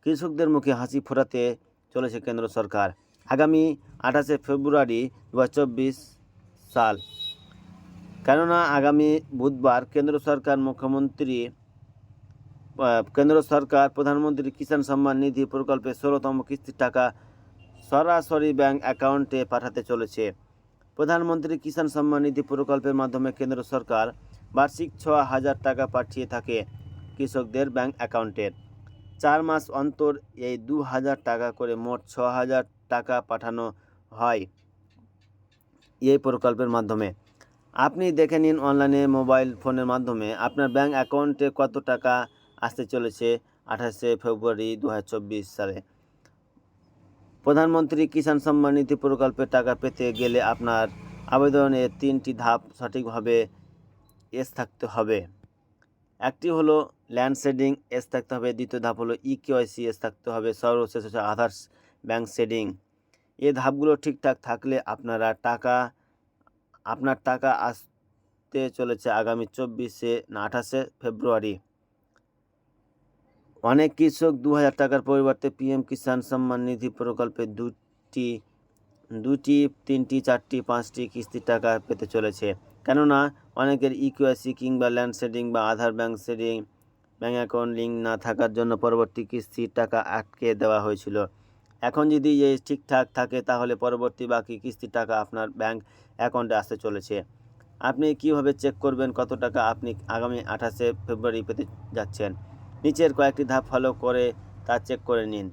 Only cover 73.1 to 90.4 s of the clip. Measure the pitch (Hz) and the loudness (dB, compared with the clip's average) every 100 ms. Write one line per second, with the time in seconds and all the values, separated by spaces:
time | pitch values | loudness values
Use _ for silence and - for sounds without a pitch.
73.1 | _ _ _ _ _ 117 135 156 - 156 | _ _ _ _ _ 2 4 4 4 2
74.1 | 147 160 139 131 147 143 - 139 135 127 | 4 2 2 0 4 4 4 2 2 2
75.1 | 139 135 131 135 - 135 135 131 131 - | 2 4 2 -2 -4 -2 -2 -2 -6 -2
76.1 | 127 120 131 127 123 123 123 123 - 120 | -2 -2 -2 -2 -2 -4 -4 -8 -6 -6
77.1 | 113 120 - 113 104 120 113 _ _ _ | -2 -4 -4 -8 -6 -10 -10 _ _ _
78.1 | - 123 113 _ _ _ _ _ _ _ | -6 -6 -6 _ _ _ _ _ _ _
79.1 | 110 113 139 139 143 143 - - 135 127 | -10 -2 -2 2 4 2 -2 -2 -2 0
80.1 | 135 135 120 _ 131 - 120 113 - 120 | -2 2 0 _ -6 -2 -2 -4 -10 -10
81.1 | 117 110 123 - 117 113 113 - 113 104 | -10 -10 -10 0 2 2 0 -2 -6 -2
82.1 | 113 107 98 104 92 - _ - 139 147 | -2 -2 -2 -4 -6 -10 _ 0 4 6
83.1 | 139 143 143 _ - 135 139 135 131 135 | 4 2 -4 _ -2 0 2 0 0 -4
84.1 | - 135 127 131 123 127 127 123 120 123 | 2 0 2 -4 -6 -4 0 2 0 -2
85.1 | 113 123 117 120 117 110 110 117 110 117 | -4 -6 -4 -2 0 0 0 0 0 -4
86.1 | 110 - 117 113 113 104 _ _ _ _ | -4 -8 -4 -4 -4 -8 _ _ _ _
87.1 | _ 117 120 120 120 120 117 117 117 113 | _ -4 -2 -2 -2 -2 -4 -4 -2 -2
88.1 | 113 117 110 117 110 117 113 120 117 113 | -2 -2 0 0 2 0 2 2 2 0
89.1 | - 110 123 107 - 113 - 113 113 - | -2 -8 -8 -8 -6 -4 -2 0 0 -2
90.1 | 107 104 _ | -4 -6 _